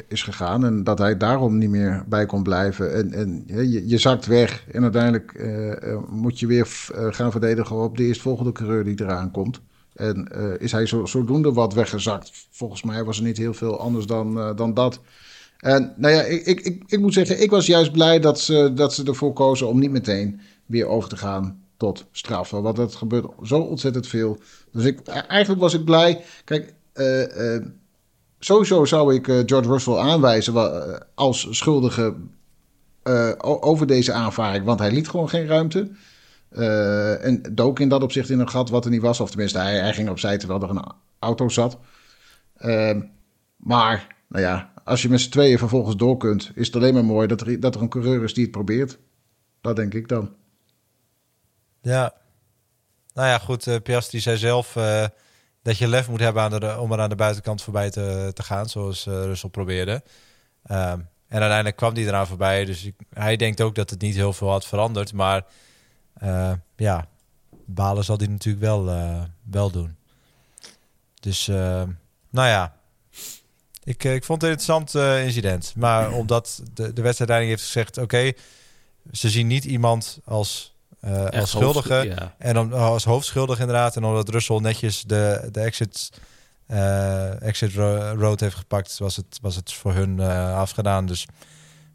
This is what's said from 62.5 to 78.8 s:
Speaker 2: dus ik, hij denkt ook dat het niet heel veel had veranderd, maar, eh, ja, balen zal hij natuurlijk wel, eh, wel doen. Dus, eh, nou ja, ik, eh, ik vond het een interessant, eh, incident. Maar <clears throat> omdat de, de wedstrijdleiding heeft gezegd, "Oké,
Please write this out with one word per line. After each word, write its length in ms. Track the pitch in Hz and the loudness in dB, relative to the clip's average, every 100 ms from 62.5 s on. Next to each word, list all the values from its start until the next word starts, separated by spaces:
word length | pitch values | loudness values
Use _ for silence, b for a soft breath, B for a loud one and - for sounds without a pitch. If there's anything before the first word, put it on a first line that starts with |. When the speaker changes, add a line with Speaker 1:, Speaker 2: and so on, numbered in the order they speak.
| 98 98 | 0 -2
Speaker 2:
dus 200 | 90 98 | -6 -12
ik, 100 | - - | -16 -18
hij 220 | 104 107 110 | -6 -2 0
denkt 260 | 113 104 | 0 0
ook 140 | 113 107 | -2 -2
dat 140 | 98 | -6
het 120 | 92 | -4
niet 140 | 104 98 | -4 0
heel 180 | 101 | -2
veel 160 | 95 98 | -2 -2
had 160 | 98 - | -2 -2
veranderd, 480 | 101 113 107 101 | -2 -2 -2 -6
maar, 320 | 101 95 95 - b b b b b b | -2 0 0 -2 b b b b b b
eh, 380 | _ 101 92 92 90 - - | _ -4 -2 -2 -4 -8 -4
ja, 300 | 107 87 80 _ _ _ _ - - | -2 -2 -6 _ _ _ _ -20 -12
balen 380 | 95 98 101 | -4 -2 0
zal 140 | 101 104 | -2 -2
hij 100 | 104 | -2
natuurlijk 360 | 101 110 101 110 | -2 -4 -2 0
wel, 240 | 104 92 | 0 0
eh, 320 | 87 85 85 85 - 107 | -2 -4 -6 -8 -12 -6
wel 200 | 98 101 | -2 -2
doen. 240 | 90 82 80 _ b b b b b b b b _ _ _ | -2 -6 -10 _ b b b b b b b b _ _ _
Dus, 280 | 104 95 - | -6 -4 -2
eh, 360 | 95 92 92 90 87 _ _ _ | -2 0 -2 -4 -8 _ _ _
nou 180 | 127 127 | 0 4
ja, 280 | 104 85 - _ _ _ B B B B B _ - | 4 0 -8 _ _ _ B B B B B _ -14
ik, 200 | - 120 | -10 -4
eh, 100 | 135 | -2
ik 100 | 131 | -2
vond 180 | - 160 | -2 -2
het 100 | 160 | 0
een 60 | 151 | -2
interessant, 380 | - 160 151 147 | 0 0 0 0
eh, 280 | 139 135 | 2 2
incident. 500 | 131 117 98 90 - 113 | 0 -2 -2 -2 -6 -2
Maar 360 | 117 113 110 | 2 2 0
<clears throat> 80 | 120 | -2
omdat 400 | 110 117 - - 120 | 0 -2 -2 -12 -14
de, 200 | - 110 | -8 -6
de 80 | 117 | -2
wedstrijdleiding 500 | 117 120 117 117 113 | -2 0 0 2 2
heeft 140 | 110 - | -2 -2
gezegd, 320 | 120 110 - | -4 -4 -4
"Oké, 340 | 117 123 131 - b b b b | -2 0 0 -2 b b b b